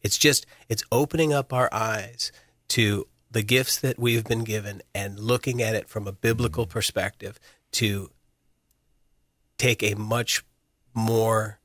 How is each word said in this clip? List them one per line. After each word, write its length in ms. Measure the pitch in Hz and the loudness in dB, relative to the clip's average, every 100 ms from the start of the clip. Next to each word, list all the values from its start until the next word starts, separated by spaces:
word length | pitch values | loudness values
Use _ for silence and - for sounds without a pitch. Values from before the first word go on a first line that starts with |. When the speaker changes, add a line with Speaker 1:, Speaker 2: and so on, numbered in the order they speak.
Speaker 1:
it's 160 | - - | -2 4
just, 260 | 147 135 - - _ | 4 4 -2 -20 _
it's 160 | 107 - | -6 0
opening 400 | 117 143 160 156 | 2 2 2 2
up 200 | 143 127 | 2 0
our 140 | 127 127 | 0 2
eyes 580 | 110 110 107 101 117 - - _ _ _ | 0 -2 -4 -8 -8 -8 -8 _ _ _
to 400 | - 107 101 - _ _ | 2 2 2 -4 _ _
the 120 | 113 | -4
gifts 360 | 107 127 127 - | 2 2 2 -2
that 200 | 131 120 | -2 0
we've 260 | 120 117 | 0 0
been 200 | 110 113 | 0 -4
given 380 | 113 107 101 98 - | -2 -6 -6 -14 -10
and 240 | 101 101 101 | -8 -8 -6
looking 440 | 110 123 139 120 | -2 0 0 -2
at 120 | 110 | 0
it 140 | 110 - | -2 -4
from 180 | 110 98 | -8 -8
a 60 | |
biblical 540 | 98 113 113 117 78 117 | 0 0 2 0 0 -4
Speaker 2:
Mm. 40 | |
Speaker 1:
perspective 720 | 113 - - 98 - 98 - - _ _ | -2 -2 -2 -4 -6 -14 -14 -20 _ _
to 380 | - 110 101 95 _ _ _ _ _ _ _ _ _ _ _ _ _ _ - | 0 0 0 -6 _ _ _ _ _ _ _ _ _ _ _ _ _ _ -2
take 240 | 123 117 | 0 2
a 120 | 110 | 0
much 480 | 104 107 120 113 - _ _ _ _ _ | -2 -2 -2 -2 -4 _ _ _ _ _
more 640 | 117 113 113 113 110 107 - | -2 2 2 4 2 0 -10